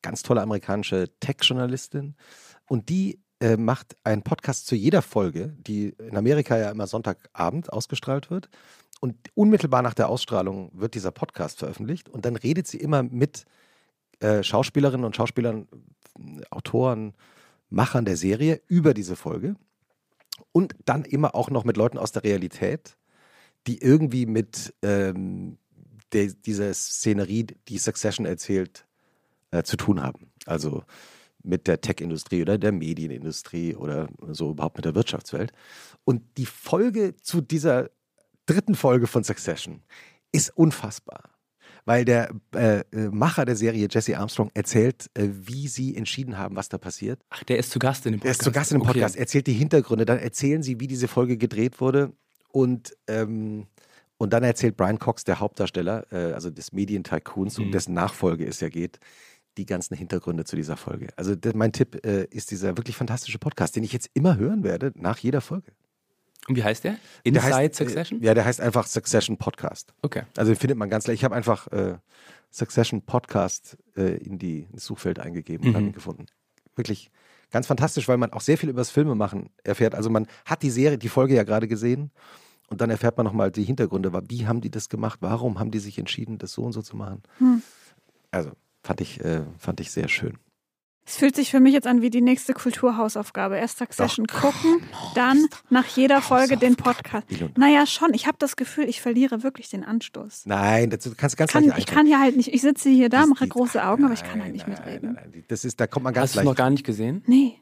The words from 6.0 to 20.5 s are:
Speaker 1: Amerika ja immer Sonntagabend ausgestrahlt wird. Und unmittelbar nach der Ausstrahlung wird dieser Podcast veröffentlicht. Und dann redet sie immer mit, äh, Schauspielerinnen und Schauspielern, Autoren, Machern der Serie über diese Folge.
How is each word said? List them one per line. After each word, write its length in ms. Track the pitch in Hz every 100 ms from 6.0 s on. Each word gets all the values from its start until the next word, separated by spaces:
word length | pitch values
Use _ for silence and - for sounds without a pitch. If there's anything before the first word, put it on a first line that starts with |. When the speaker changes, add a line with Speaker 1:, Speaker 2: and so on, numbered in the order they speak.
| 113 104
Speaker 1:
Amerika 420 | 113 147 - 117
ja 120 | 104
immer 180 | 107 98
Sonntagabend 840 | 110 107 90 _ - 85 131 -
ausgestrahlt 580 | 110 - 139 - 135 -
wird. 180 | 180 - _ _ _ _ -
Und 160 | 127 117 -
unmittelbar 480 | - 208 214 147 127
nach 120 | 123
der 140 | 110 113
Ausstrahlung 600 | 123 - 107 92 98 90
wird 200 | 90 110
dieser 180 | 110 92
Podcast 480 | - - - 78 -
veröffentlicht. 480 | 67 78 107 175 -
Und 160 | 117
dann 100 | 120 117
redet 300 | 120 160 -
sie 120 | -
immer 260 | 143 147
mit, 400 | 123 123 135 - _ _ _ _ _ _ _ _
äh, 240 | 107 107
Schauspielerinnen 600 | 95 107 135 147 139 127 117
und 80 | 104
Schauspielern, 520 | 117 - 117 110 - - _ _ _ - 143 147 -
Autoren, 640 | - - - 127 113 107 - _ _ _ _ _
Machern 320 | 98 120 127
der 120 | 107 85
Serie 440 | 92 110 151 160 _
über 280 | 175 156
diese 220 | 107 90 90
Folge. 380 | - - 139 202 _ _ _ _ _ _ _ - _